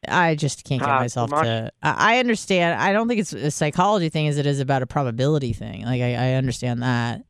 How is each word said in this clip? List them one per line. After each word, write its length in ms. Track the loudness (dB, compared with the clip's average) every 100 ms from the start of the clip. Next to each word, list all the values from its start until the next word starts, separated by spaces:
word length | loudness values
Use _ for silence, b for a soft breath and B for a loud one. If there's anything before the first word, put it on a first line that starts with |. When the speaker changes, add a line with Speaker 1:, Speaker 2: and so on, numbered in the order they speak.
| -2
Speaker 1:
I 280 | 2 2 2
just 280 | -2 -6
can't 160 | -6 -2
get 80 | 0
Speaker 2:
Ah, 80 | 0
too 60 | 0
Speaker 1:
myself 240 | -2 -2
Speaker 2:
much? 140 | 0 0
Speaker 1:
to, 260 | 0 -4 -4
I, 340 | -2 2 4 4
I 40 |
understand. 600 | 2 -2 0 2 2 2
I 120 | 2
don't 140 | 2 2
think 140 | 0
it's 120 | -2
a 160 | -4 -4
psychology 600 | 0 -2 2 2 4 0
thing 180 | 0 0
as 100 | 0
it 80 | 0
is 140 | 0
about 240 | 0 0
a 20 | 0
probability 680 | -2 -2 0 0 2 0
thing. 320 | -6 -8 -8 -4
Like, 160 | 0
I, 120 | 0
I 200 | 0 0
understand 500 | 0 0 -2 -4 -2
that. 400 | 0 0 -2 -6 -10